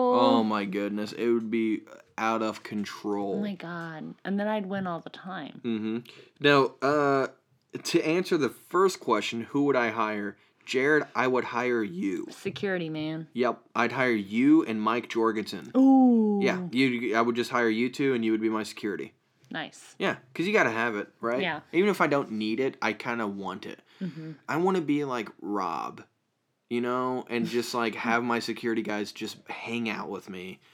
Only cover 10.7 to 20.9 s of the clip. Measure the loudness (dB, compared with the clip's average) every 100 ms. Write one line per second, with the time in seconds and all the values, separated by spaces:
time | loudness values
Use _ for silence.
10.7 | 0 4 4 2 0 2 0 0 -2 0
11.7 | 0 -2 -2 -4 -4 -8 -10 -10 -4 -4
12.7 | -2 -4 -6 -6 -6 -8 -2 -2 -2 _
13.7 | -2 0 2 2 0 0 4 8 8 6
14.7 | 0 0 0 -2 0 2 0 -4 -10 -2
15.7 | 6 8 8 8 6 4 4 2 0 0
16.7 | 2 2 2 0 2 2 2 0 2 2
17.7 | 2 0 0 0 2 2 2 0 -2 -4
18.7 | -6 -6 -6 -8 -16 _ _ _ -10 -10
19.7 | -14 -20 -4 -4 -4 -8 -6 0 2 2
20.7 | 0 -2